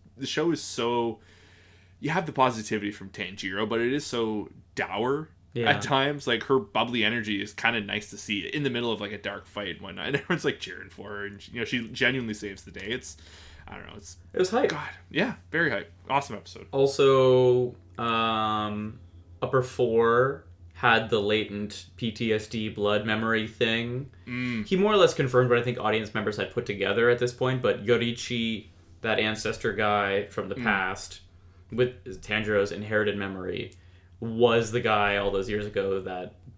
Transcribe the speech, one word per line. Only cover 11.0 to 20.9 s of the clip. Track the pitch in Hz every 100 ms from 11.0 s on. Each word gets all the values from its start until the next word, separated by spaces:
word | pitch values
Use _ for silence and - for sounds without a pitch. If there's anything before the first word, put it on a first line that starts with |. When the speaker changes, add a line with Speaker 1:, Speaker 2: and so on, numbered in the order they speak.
| 101
Speaker 1:
her, | 104 101
and, | 101 -
you | 120
know, |
she | 110 127 113
genuinely | 123 123 131 113
saves | 104 104 98
the | -
day. | 90 98
It's, | 127 - - - - - - -
I |
don't | - -
know, | -
it's | - - -
Speaker 2:
It | -
was | 185
hype. | 233 277
Speaker 1:
God, | 147 - - -
yeah, | 156 233 - -
very | 160 156
hype. | 101 - - -
Awesome | 139 - 104
episode. | - - -
Speaker 2:
Also, | 135 139 139 135 135 131 127 127 123 123 - - -
um, | 117 113 113 110 107 107 104 104 107 - - - - -
Upper | 131 131
Four | 123 - 120 113 117 117 135 139 - - -
had | - 123